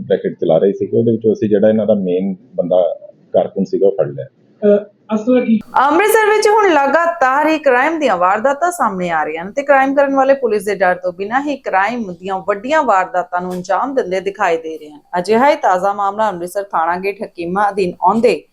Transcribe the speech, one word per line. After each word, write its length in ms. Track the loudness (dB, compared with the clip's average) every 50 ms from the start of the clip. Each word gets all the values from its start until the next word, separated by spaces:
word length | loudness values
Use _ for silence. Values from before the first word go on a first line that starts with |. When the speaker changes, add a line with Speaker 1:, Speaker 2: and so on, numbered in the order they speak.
| 2 0
Speaker 1:
ਰੈਕੇਟ 240 | -2 0 0 -4 -4
ਚਲਾ 240 | -2 0 2 2 4
ਰਹੇ 140 | 2 2 0
ਸੀਗੇ, 260 | -2 -4 -2 0 0
ਉਹਦੇ 140 | 2 2 0
ਵਿੱਚੋਂ 200 | 2 0 0 0
ਅਸੀਂ 160 | 0 0 0
ਜਿਹੜਾ 200 | 2 4 4 4
ਇਹਨਾਂ 180 | 2 2 2
ਦਾ 80 | 2 0
ਮੇਨ 400 | 0 0 -2 -2 -2 -2 -4 -6 -8 -12 -12 -8
ਬੰਦਾ 440 | -6 -2 0 2 2 2 0 -2 -6 -12 -20 -20 _ _ _ 0
ਕਾਰਕੁਨ 320 | 0 0 0 -2 -4 -4
ਸੀਗਾ, 220 | -2 0 2 2
ਉਹ 60 | 2 2
ਫੜ 160 | 0 -2 -4
ਲਿਆ। 160 | -4 -10 -14
Speaker 2:
ਅਹ, 920 | -14 _ _ _ _ _ _ 2 2 2 2 0 -4 _ _ _ -6 -6
ਅਸਲਾ 300 | -4 0 2 2 2 2
ਕੀ 160 | 2 0 0 -2 -2 0 0 2 2
Speaker 3:
ਅੰਮ੍ਰਿਤਸਰ 420 | 2 2 2 4 4 4 4 4
ਵਿੱਚ 180 | 2 2 2 4
ਹੁਣ 240 | 4 4 4 4 4
ਲਗਾਤਾਰ 760 | 2 2 2 2 2 2 0 0 0 0 2 2 2 2 2
ਹੀ 100 | 0 0
ਕ੍ਰਾਈਮ 400 | 2 2 2 4 2 0 0 0
ਦੀਆਂ 180 | 0 0 2
ਵਾਰਦਾਤਾਂ 540 | 2 2 2 2 2 0 0 0 0 -2 -2
ਸਾਹਮਣੇ 400 | -2 -2 -2 -2 -2 -4 -4 -2
ਆ 140 | -2 -2 -2
ਰਹੀਆਂ 200 | -2 -4 -8 -10
ਹਨ 80 | -6 -6
ਤੇ 100 | -6 0
ਕ੍ਰਾਈਮ 320 | 2 2 4 4 2 2
ਕਰਨ 200 | 2 2 2 2
ਵਾਲੇ 200 | 2 2 2 2
ਪੁਲਿਸ 300 | 2 2 -2 -2 -2 -2
ਦੇ 100 | -4 -2
ਡਰ 200 | 0 2 0 0
ਤੋਂ 180 | 0 -4 -6 -6
ਬਿਨਾਂ 300 | -6 -8 -4 -4 -2 -2
ਹੀ 140 | -2 -6
ਕ੍ਰਾਈਮ 560 | -6 -6 -2 0 0 0 0 -2 -6 -8 -8 -10
ਦੀਆਂ 260 | -10 -8 -6 -6 -6
ਵੱਡੀਆਂ 440 | -4 -4 -4 -4 -2 0 0 0 2
ਵਾਰਦਾਤਾਂ 580 | 2 2 2 0 0 -2 -4 -4 -4 -6 -6
ਨੂੰ 120 | -6 -6 -8
ਅੰਜਾਮ 420 | -8 -4 -2 -2 -2 -2 -2 -2
ਦਿੰਦੇ 260 | -4 -4 -2 -4 -4
ਦਿਖਾਈ 360 | -4 -6 -4 -2 -2 0 0
ਦੇ 220 | -2 -4 -8 -12 -12
ਰਹੇ 120 | -14 -18
ਹਨ। 100 | -20 -20 _ _ -6 -4
ਅਜਿਹਾ 320 | -2 0 2 4 4 4
ਹੀ 60 | 2
ਤਾਜ਼ਾ 360 | 2 2 0 0 2 0 -2 -2
ਮਾਮਲਾ 380 | -2 -2 -4 -2 -2 -2 -2
ਅੰਮ੍ਰਿਤਸਰ 320 | -2 -4 -10 -8 -6 -8 -8
ਥਾਣਾ 380 | -4 -4 -2 -2 0 -2 -2
ਗੇਟ 220 | -4 -6 -6 -6 -10
ਹਕੀਮਾ 480 | -12 -10 -10 -8 -4 -2 0 -2 -2
ਅਧੀਨ 220 | 0 -2 -4 -4 -4 0 0
ਆਉਂਦੇ 420 | 0 2 4 2 2 2 0 -4 _